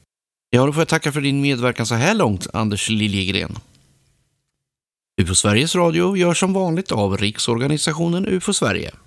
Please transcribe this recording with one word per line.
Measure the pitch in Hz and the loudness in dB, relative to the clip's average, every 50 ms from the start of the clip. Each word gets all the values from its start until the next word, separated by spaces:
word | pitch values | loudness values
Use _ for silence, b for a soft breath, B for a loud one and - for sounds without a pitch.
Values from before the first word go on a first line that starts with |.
| _ _ _ _ _ _ _ _ _ _ | _ _ _ _ _ _ _ _ _ _
Ja, | - 123 131 | 2 4 4
då | 143 | 4
får | 143 160 | 2 0
jag | 160 - | 0 0
tacka | 160 160 - 151 | 0 0 0 -2
för | 139 151 | -2 -2
din | 139 139 135 139 | -2 0 0 0
medverkan | 139 143 139 120 123 123 120 - 117 | 2 0 0 2 0 0 0 0 -2
så | 107 120 | 0 0
här | 113 131 180 226 | 2 2 2 2
långt, | 214 165 117 101 90 - - | 2 2 2 0 -2 -4 -6
Anders | - 117 110 107 104 - - - | -4 -2 -2 0 -2 -2 -2 -2
Liljegren. | 113 107 107 104 98 98 92 92 95 90 82 - 101 - - _ _ _ _ _ _ _ _ _ _ _ _ _ _ _ _ _ _ _ _ _ _ _ _ _ _ _ _ _ _ - | 0 0 0 0 0 -2 -2 0 -2 -2 -2 -4 -8 -12 -14 _ _ _ _ _ _ _ _ _ _ _ _ _ _ _ _ _ _ _ _ _ _ _ _ _ _ _ _ _ _ -2
U | 95 | -2
F | 82 | 0
O | 92 | 0
Sveriges | - - 104 104 113 147 165 - | 0 2 4 4 4 2 2 2
Radio | 180 175 170 160 170 180 185 202 | 2 2 2 2 2 2 2 2
görs | 185 175 175 165 - | 2 2 2 2 2
som | 196 185 | 0 0
vanligt | 185 190 190 170 160 175 196 - | 0 0 0 0 -2 -2 -4 -2
av | - 110 101 95 98 | -2 0 0 0 0
Riksorganisationen | - 101 104 107 - - - 117 117 127 139 151 147 - 165 151 160 170 170 170 180 196 | 0 -2 -4 -2 -2 -4 -2 -2 -2 0 -2 -2 -2 -2 -4 -2 -2 -2 0 0 -2 0
ufo | 208 190 185 - - | -2 -2 -2 -2 -2
Sverige. | 196 - - 110 95 87 - - - - _ | -2 0 0 0 -2 -2 -4 -8 -12 -16 _